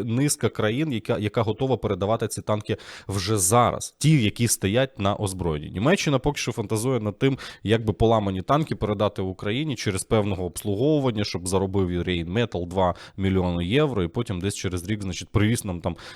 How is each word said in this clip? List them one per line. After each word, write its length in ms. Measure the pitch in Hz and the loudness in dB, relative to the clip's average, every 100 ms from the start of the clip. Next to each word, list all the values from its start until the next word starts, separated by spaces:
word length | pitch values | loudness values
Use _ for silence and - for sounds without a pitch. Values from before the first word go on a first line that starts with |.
| 123 | 0
низка 440 | 120 147 - - | 0 0 0 -2
країн, 420 | - 107 123 160 | 0 -2 0 -2
яка, 240 | 113 - 98 | -4 -2 -2
яка 240 | 104 123 | 0 0
готова 360 | 110 104 135 120 | 0 0 0 0
передавати 500 | 107 92 98 113 110 | 0 0 0 0 -2
ці 140 | - | -4
танки 360 | - 104 - 104 - - - | -2 -2 -2 -6 -8 -14 -6
вже 300 | 98 92 107 | -4 0 0
зараз, 580 | 92 120 110 - - - | 4 4 4 0 -6 0
ті, 260 | 156 151 | 4 6
які 240 | 104 - 120 | 4 2 0
стоять 520 | - 95 113 135 - | 0 0 0 0 0
на 160 | 98 104 | -2 0
озброєнні. 540 | 101 95 85 76 76 | -4 -2 -2 -2 -4
Німеччина 480 | 90 135 196 160 135 | -2 2 2 2 0
поки 180 | 147 143 | 0 -2
що 140 | - | -4
фантазує 480 | 120 101 110 127 123 | -4 -2 -2 0 -2
над 200 | 107 - | -2 0
тим, 180 | 135 135 - - | 0 0 -6 -6
як 220 | 98 113 110 | 0 2 2
би 80 | |
поламані 480 | - 113 113 101 92 | 4 4 4 2 -2
танки 340 | - 147 156 107 | 0 0 0 -2
передати 460 | 104 104 104 - | -2 0 0 0
Україні 540 | 95 92 104 120 156 117 | -4 -4 -4 -2 -4 -4
через 280 | - 92 | -2 -2
певного 420 | - 110 101 92 90 | 2 2 2 -2 -4
обслуговування, 800 | - 104 98 143 151 131 107 | -4 -4 0 2 2 2 0
щоб 240 | 104 90 90 | -2 -4 0
заробив 420 | 95 95 98 90 | 2 2 2 0
і 220 | 87 90 | 0 0
Rheinmetall 560 | 87 82 107 117 90 87 | -2 0 0 0 -2 -2
два 280 | 92 90 - - - | 2 2 0 -6 -2
мільйони 480 | 95 95 90 87 87 | 2 2 2 0 0
євро, 380 | 135 151 107 | 2 2 0
і 40 | 85 | -2
потім 320 | 120 - 90 | -2 -4 -4
десь 140 | 98 - | -4 -4
через 340 | 95 90 90 | -4 -4 -4
рік, 120 | 107 | -4
значить, 260 | 98 87 - | -4 -8 -2
привіз 360 | 104 107 120 101 | 2 4 2 -2
нам 160 | 87 | -4
там, 140 | 87 82 - | -4 -6 -12